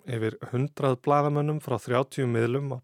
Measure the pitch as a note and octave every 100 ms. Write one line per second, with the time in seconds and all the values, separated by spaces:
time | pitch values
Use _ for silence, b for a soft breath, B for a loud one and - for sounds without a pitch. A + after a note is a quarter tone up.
0 | - A#2 A2 G#2+ - B2 C#3 - C3+ B2+
1 | - D3 D3 D3 D3 D3+ - A#2+ - B2
2 | C#3+ - B2+ A#2 A2+ C3 C#3+ B2